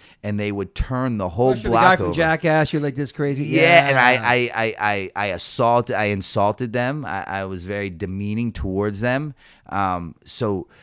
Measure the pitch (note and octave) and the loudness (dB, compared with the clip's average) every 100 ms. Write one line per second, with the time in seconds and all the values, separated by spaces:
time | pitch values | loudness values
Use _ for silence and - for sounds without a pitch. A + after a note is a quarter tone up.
0 | - _ G#2 G#2 G#2 G2+ G2 - - B2+ | -20 _ -6 -4 -2 -2 -4 -6 -4 -2
1 | C3 A2+ F#2 E2 B2+ B2 A2 A2+ A#2+ F#3 | -2 -2 -4 2 2 2 2 4 6 6
2 | F#2 D3+ D#3+ D#3+ E3+ D#3 D3+ D#3 C#3+ B2+ | 2 0 0 0 2 2 2 0 -4 -4
3 | C#3+ - C#3+ C#3 C#3+ D#3 E3 E3+ C#3+ C3+ | -6 -4 -4 -2 0 4 6 6 6 4
4 | B2 B2+ A#2 B2 A#2+ - A2+ - G#2 G2+ | 4 4 2 2 0 0 -2 0 -2 -2
5 | F#2+ - G#2 F2 - - A#2+ A#2+ A#2+ G#2 | -4 -4 -4 -4 -6 0 4 4 2 0
6 | G#2 G2+ F#2+ - G2+ G#2+ B2 A#2+ B2 D3 | 0 0 -2 0 0 0 -4 -2 -2 -4
7 | A#2+ F#2+ - G2 F#2+ F#2+ F2 G2+ G2+ E2 | -6 -8 -6 -6 -6 -6 -6 -6 -6 -6
8 | F#2+ F#2+ G2+ G#2+ A#2+ - G#2 F#2 G#2 G2 | -8 -6 -4 -2 -4 -4 -4 -2 -2 -2
9 | A#2+ B2+ D3+ C#3 _ _ - G2 F#2+ F2+ | -2 -2 -4 -10 _ _ -8 -2 -2 -2
10 | E2+ - - - A2+ G2 - _ | -6 -12 -16 -6 -2 -2 -6 _